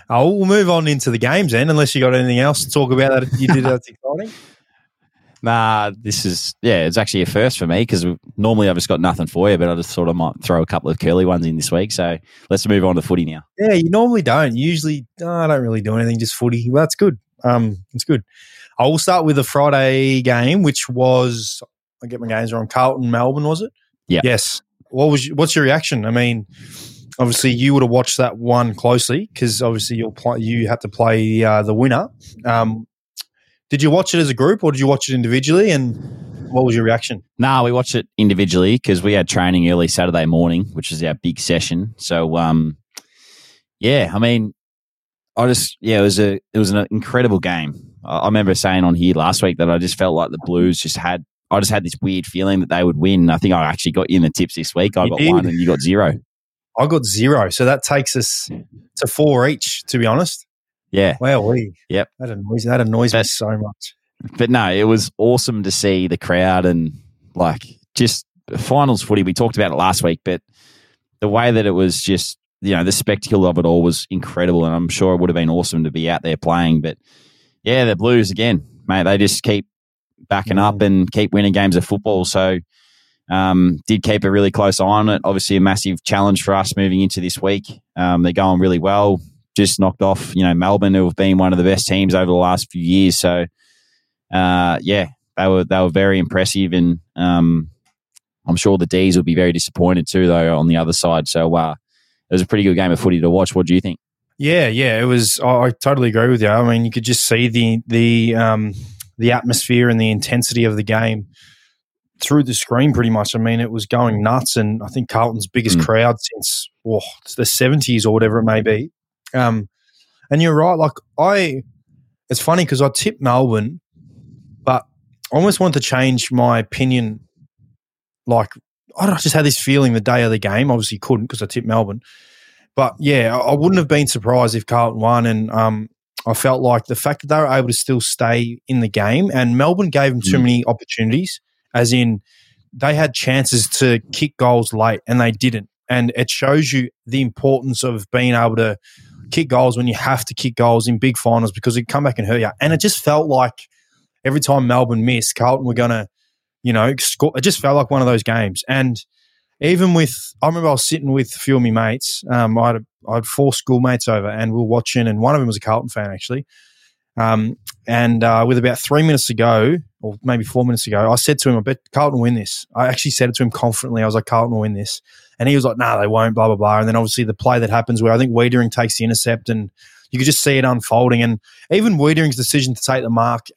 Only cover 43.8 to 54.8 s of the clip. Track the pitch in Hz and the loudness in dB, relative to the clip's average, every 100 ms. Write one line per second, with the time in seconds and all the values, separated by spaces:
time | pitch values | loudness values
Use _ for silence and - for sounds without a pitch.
43.8 | 107 139 87 101 117 120 107 - _ _ | 0 0 0 0 0 0 -2 -10 _ _
44.8 | _ _ _ _ _ - 123 123 - - | _ _ _ _ _ -2 0 0 -2 -6
45.8 | 110 107 101 92 104 98 - 107 98 104 | 0 2 2 2 0 -2 -4 0 2 0
46.8 | 101 107 - 123 123 98 90 85 76 71 | -2 -4 -2 0 2 2 0 -4 -6 -10
47.8 | - _ - 80 101 107 98 92 95 92 | -18 _ -8 -2 0 2 2 0 0 2
48.8 | 90 85 87 80 80 95 92 78 85 85 | 2 2 2 2 0 0 -2 0 0 0
49.8 | 87 - 92 80 82 82 - 87 90 85 | -2 -2 0 0 -2 -6 -4 0 0 0
50.8 | 80 - 87 90 - _ _ 101 95 107 | -4 -6 -4 -6 -8 _ _ -2 0 -2
51.8 | 87 - 95 92 82 90 95 95 90 87 | -4 -6 -4 -4 -6 -4 0 0 0 0
52.8 | 90 73 90 95 85 82 104 87 78 82 | 0 2 2 4 4 4 2 2 0 -2
53.8 | 85 80 90 90 80 - 87 - 80 87 | -4 -2 0 0 0 -2 -6 -4 -6 -2